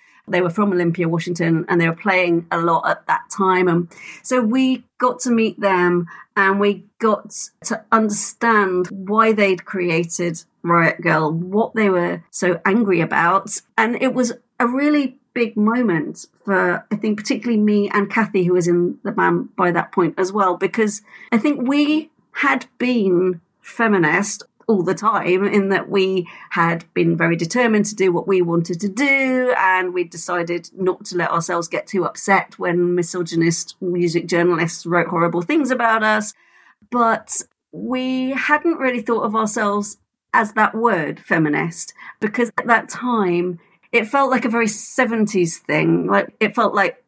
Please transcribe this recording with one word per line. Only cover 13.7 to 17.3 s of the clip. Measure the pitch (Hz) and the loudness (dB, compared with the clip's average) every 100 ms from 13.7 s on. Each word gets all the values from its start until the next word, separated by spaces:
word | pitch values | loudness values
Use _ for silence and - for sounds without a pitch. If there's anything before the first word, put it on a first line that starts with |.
| - | -2
And | 226 240 | -2 0
it | 262 | -2
was | 240 240 - _ - | 0 -2 -4 _ -4
a | 240 | -2
really | 254 294 294 269 - _ | 0 2 2 0 -6 _
big | - 226 220 | -2 -2 0
moment | 208 233 240 165 147 226 - _ | 0 2 0 0 -2 -8 -16 _
for, | - 190 185 175 - | -2 0 2 -2 -4
I | 208 | -4
think, | 220 208 | -2 -2
particularly | - | -2